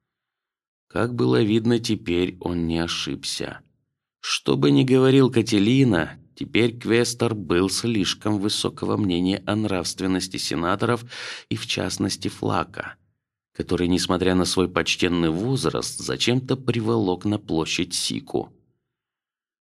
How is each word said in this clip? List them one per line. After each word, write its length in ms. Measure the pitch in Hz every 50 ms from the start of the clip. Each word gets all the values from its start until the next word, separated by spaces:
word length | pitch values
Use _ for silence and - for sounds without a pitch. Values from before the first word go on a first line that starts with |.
| _ _ _ _ _ _ _ _ _ _ _ _ _ _ _ _ _
Как 300 | _ - - 113 123 120
было 260 | 120 123 127 127 123
видно, 380 | 117 101 110 113 110 120 120 117
теперь 560 | 120 117 107 95 - 87 87 87 90 90 92 90
он 300 | - 85 90 87 85 82
не 100 | 82 82
ошибся. 840 | 85 82 - - - 71 67 69 69 - - - - - - - - _ _ _ _ _ _ _ _ _ _ _
Что 360 | - - - - - 139 135
бы 140 | 135 143 147
ни 140 | 143 139 135
говорил 440 | 127 131 131 131 131 131 135 131 120
Кателина, 920 | 135 117 107 - 107 101 98 110 127 135 135 120 95 82 78 - - - - _ _
теперь 420 | - - - - 101 117 117 113 117
квестор 560 | - 101 113 120 120 - 120 - 117 113 110
был 340 | 104 92 76 87 87 95 95
слишком 720 | - - - 120 113 101 87 - - - - 107 107 98
высокого 580 | 98 107 - - - 95 - - 95 95 107
мнения 460 | 107 107 90 87 87 90 92 101 98 -
о 100 | - 104
нравственности 800 | 107 107 101 95 90 80 - - - 95 92 92 90 90 - -
сенаторов 680 | - - - - 78 82 87 98 101 123 113 120 117 120 120 - - - - - - - -
и, 80 | 110
в 100 | 110 -
частности, 600 | - - 101 95 92 95 98 101 98 - - - 101
Флака, 680 | - - - 110 104 90 - - - - - - - - _ _ _ _ _ _ _ _ _ _
который, 360 | _ - - - 90 85 90 87
несмотря 460 | 90 87 87 - 92 87 90 92 92
на 100 | 92 87
свой 240 | 85 - 95 90 90
почтенный 640 | - 85 82 - - - 92 87 87 85 85 80
возраст, 680 | 80 87 107 127 135 113 80 78 - 60 - - - -
зачем-то 580 | - - 64 - - 113 123 131 131 131 135
приволок 680 | 135 131 127 123 120 107 113 117 113 101 92 90 90 -
на 140 | 104 104 104
площадь 560 | - - 80 80 78 - - - 90 87 -
Сику. 580 | - - - 53 53 - - - - - - - _ _ _ _ _ _ _ _ _ _ _ _ _ _ _ _ _ _ _ _ _ _